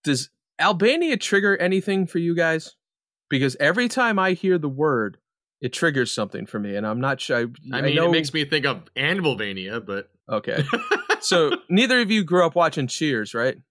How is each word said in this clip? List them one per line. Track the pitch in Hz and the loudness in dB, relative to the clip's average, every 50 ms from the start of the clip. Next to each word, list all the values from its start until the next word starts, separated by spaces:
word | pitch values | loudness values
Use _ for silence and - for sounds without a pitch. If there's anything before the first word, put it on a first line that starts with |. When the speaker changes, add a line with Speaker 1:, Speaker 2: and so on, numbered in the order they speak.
| - | 0
Speaker 1:
Does | 147 143 123 - - _ _ _ _ _ - | 0 -2 -2 -2 -8 _ _ _ _ _ 0
Albania | 147 196 208 165 190 233 285 339 339 320 269 | 2 2 2 4 2 2 2 2 2 0 0
trigger | - - - 202 196 196 202 196 | -2 -2 0 0 2 4 2 2
anything | - 175 180 190 190 185 202 196 190 185 | 2 2 0 0 0 0 0 0 0 0
for | 165 - 170 | 0 -2 -2
you | 170 170 170 | 0 0 0
guys? | 170 165 165 160 160 - - _ _ _ _ _ _ _ _ _ _ _ _ | 2 2 2 0 -2 -4 -10 _ _ _ _ _ _ _ _ _ _ _ _
Because | - 127 135 135 127 - | 0 0 0 0 0 2
every | 143 147 180 233 247 233 | 2 2 4 2 0 0
time | - 262 247 233 214 190 | 0 0 0 2 2 2
I | 185 190 | 2 2
hear | 185 - - 190 185 175 | 0 0 2 0 2 2
the | 151 143 | 0 -4
word, | 135 135 151 156 135 117 107 101 - _ _ _ _ _ _ _ _ _ | -2 0 0 2 2 2 0 -2 -6 _ _ _ _ _ _ _ _ _
it | - 123 | -8 -8
triggers | - - 170 165 143 135 123 117 | -4 0 0 0 2 0 -2 -2
something | - - 107 101 - - - | -2 -4 -6 -6 -6 -10 -10
for | - - 107 | -8 -6 -6
me, | 104 101 98 | -6 -4 -6
and | 101 107 | -4 -4
I'm | 107 110 120 | -4 -4 -2
not | 131 139 139 131 | -2 -2 -4 -4
sure. | - - 135 | -2 -2 -2
I, | 120 120 117 120 - - 131 131 | -2 -2 -4 -8 -16 -14 -8 -6
Speaker 2:
I | 131 | -2
Speaker 1:
I | |
Speaker 2:
mean, | 131 139 | 0 2
it | 151 | 2
Speaker 1:
know | 165 165 175 | 2 2 4
Speaker 2:
makes | 165 165 160 139 | 2 2 0 -2
me | 139 156 147 | -2 -4 -2
think | 139 156 151 131 | 0 -2 0 0
of | 147 - 95 - - _ | 0 -2 -4 -10 -12 _
Anvilvania, | 127 139 151 185 196 175 151 123 98 107 101 98 95 92 95 110 117 101 | -4 -2 -2 -2 0 0 0 0 0 -4 -6 -6 -8 -8 -8 -8 -10 -8
but | 101 98 101 - _ _ _ _ - | -8 -8 -8 -8 _ _ _ _ -6
Speaker 1:
Okay. | 110 107 - - - - 139 143 | -6 -4 -4 -2 -2 -2 -2 -2
Speaker 2:
<laughs> | - - - - 415 349 - - 440 - | -4 -6 -2 -2 -2 -2 0 -4 -4 -2
Speaker 1:
So | - - - 170 160 143 - - - - | 0 0 2 2 2 2 0 -4 -2 0
neither | 175 202 254 233 254 247 | 2 2 4 4 4 2
of | 233 190 | 2 2
you | 220 214 190 | 2 0 2
grew | 151 175 180 175 | 2 2 4 4
up | 165 - | 4 4
watching | 175 170 156 - 156 135 | 2 2 2 2 -2 -4
Cheers, | 123 - - 160 151 131 110 107 - - | -4 -4 -4 -2 -2 -2 -2 -4 -4 -4
right? | 113 123 131 - - _ _ | 0 0 0 -2 -4 _ _